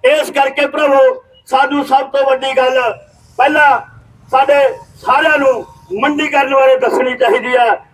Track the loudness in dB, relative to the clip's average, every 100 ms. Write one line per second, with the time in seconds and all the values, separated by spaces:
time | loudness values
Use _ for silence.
0 | 2 0 -2 -2 -2 -2 -4 -2 0 4
1 | 2 0 _ _ -4 -2 0 -2 0 -2
2 | 0 -2 0 -2 -2 0 0 0 -4 -6
3 | -16 _ _ -2 0 2 2 2 -4 -20
4 | _ _ -4 0 2 2 2 -2 -18 -12
5 | -2 0 2 2 0 -2 -8 -20 -12 -4
6 | -4 -2 -2 -2 0 2 2 2 0 -2
7 | -4 -2 0 0 0 0 0 -2 -8